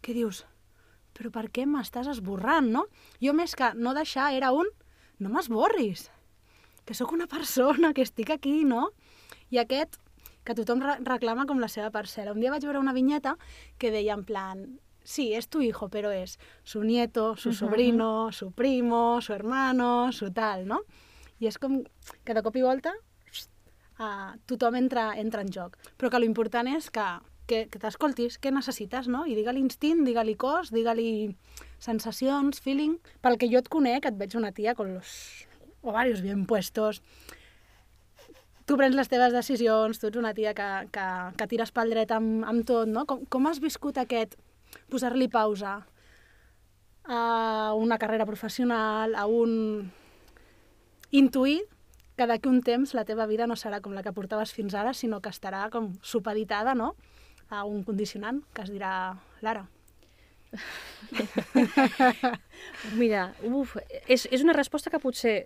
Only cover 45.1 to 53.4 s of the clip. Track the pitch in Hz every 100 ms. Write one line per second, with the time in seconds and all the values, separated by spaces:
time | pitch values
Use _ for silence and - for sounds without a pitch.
45.1 | 247 254 233 214 202 202 202 - _ _
46.1 | - - _ _ _ _ _ _ _ -
47.1 | 240 233 226 226 220 214 214 226 226 220
48.1 | 220 214 - 220 - 247 233 220 214 220
49.1 | 220 208 233 233 226 220 214 196 - -
50.1 | - - - - - _ _ _ _ -
51.1 | 277 269 269 262 311 427 _ - - -
52.1 | - 240 226 269 254 247 240 269 254 214
53.1 | 220 220 214